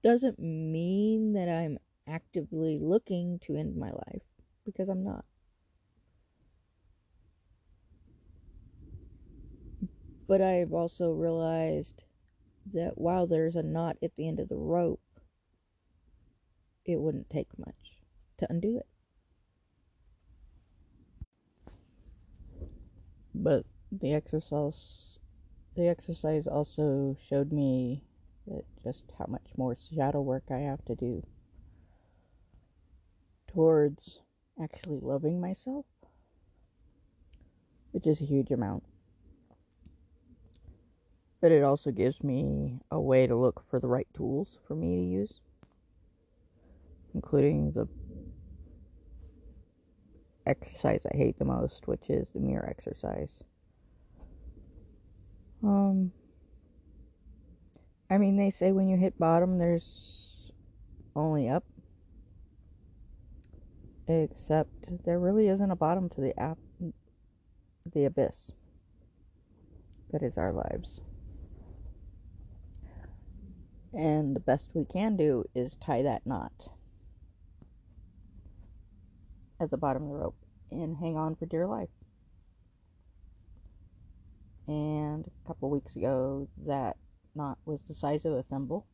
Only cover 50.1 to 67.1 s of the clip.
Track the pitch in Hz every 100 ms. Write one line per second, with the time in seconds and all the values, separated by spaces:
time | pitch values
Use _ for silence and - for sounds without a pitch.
50.1 | - - _ - 135 - - - - -
51.1 | - 64 - 67 62 58 - - - -
52.1 | 143 - - 65 - - - - - -
53.1 | 50 73 - - _ _ _ _ - -
54.1 | - - - - - - - - - -
55.1 | - - - - - 208 202 196 190 185
56.1 | - - - - - - - - - -
57.1 | _ - - - - - - - _ _
58.1 | 196 196 196 202 - 185 190 190 185 185
59.1 | - 165 165 180 185 170 170 - - -
60.1 | - - - - - - - - - -
61.1 | - 156 156 120 147 - - - - -
62.1 | - - - - - - - - - -
63.1 | - - - - - - - - - -
64.1 | 165 156 - - 156 151 - - 175 -
65.1 | 175 180 208 214 196 196 180 156 180 180
66.1 | - 135 - 139 160 - - 170 - _